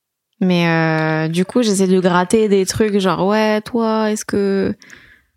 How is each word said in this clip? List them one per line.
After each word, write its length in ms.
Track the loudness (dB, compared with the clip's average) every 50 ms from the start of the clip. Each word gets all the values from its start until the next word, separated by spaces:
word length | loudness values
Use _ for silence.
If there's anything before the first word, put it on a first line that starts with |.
| _ _ _ _ _ _ _ _ -2
Mais, 240 | 0 2 2 2 2
euh, 600 | 2 2 2 0 0 0 0 0 -2 -2 -2 -2
du 160 | -2 -2 -4
coup, 180 | -2 0 0 0
j'essaie 240 | 0 0 0 2 2
de 120 | 2 2
gratter 500 | 2 2 2 2 2 2 2 2 2 2
des 160 | 2 2 0
trucs 340 | 0 -2 -2 0 0 0 0
genre, 260 | 0 0 0 0 0 0
ouais, 340 | 0 0 0 0 0 -2
toi, 500 | -4 -4 -4 -2 -2 -2 -2 -2 -2 -2
est-ce 140 | -2 -4 -6
que, 500 | -6 -4 -2 -2 0 0 0 -2 -2 -4 -8 -12 -20 -20 -20 -20 -20 -20 _ _ _ _